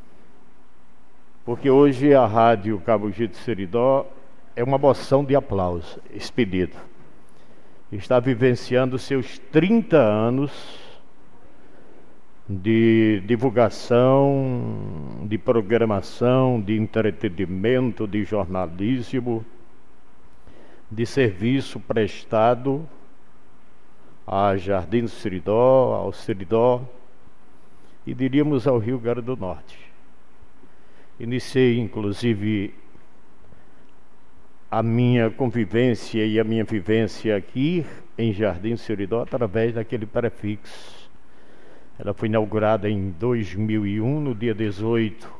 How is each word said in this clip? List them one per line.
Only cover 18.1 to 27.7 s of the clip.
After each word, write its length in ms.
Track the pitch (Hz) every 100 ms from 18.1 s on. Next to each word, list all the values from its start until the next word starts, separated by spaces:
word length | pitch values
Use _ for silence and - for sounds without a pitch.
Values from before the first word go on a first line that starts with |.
| 107
jornalismo, 1200 | 98 104 90 92 85 90 104 131 113 131 120 113 113 - - - - - - - - - - - - - -
de 160 | 107 117
serviço 720 | 139 120 90 113 135 131 -
prestado 1080 | - 226 - - - 110 110 123 135 139 160 - - - - - - - - - - - - - -
a 300 | 98 101 98
Jardim 460 | 95 95 85 120
do 80 | 113
Seridó, 840 | - 104 90 98 110 131 131 123 104
ao 180 | 95
Seridó 680 | - - 98 92 113 123 127 127 - - - - - - - -